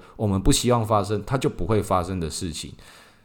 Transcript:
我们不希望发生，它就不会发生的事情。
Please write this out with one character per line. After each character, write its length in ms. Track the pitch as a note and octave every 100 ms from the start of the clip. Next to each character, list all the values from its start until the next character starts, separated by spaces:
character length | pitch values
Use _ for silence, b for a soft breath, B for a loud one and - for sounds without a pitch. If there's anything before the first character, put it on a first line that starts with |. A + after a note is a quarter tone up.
| B -
我 100 | G#2+
们 100 | F#2+
不 100 | F#2
希 200 | - A#2+
望 140 | A#2+ G#2+
发 160 | G#2+
生， 220 | F#2+ G#2+ G2+
它 120 | C3+
就 120 | D3
不 160 | - E2+
会 160 | G#2+
发 220 | G2 F#2
生 160 | F2 F#2+
的 100 | D#2
事 220 | - F2+
情。 220 | D#2 C#2 - B B B B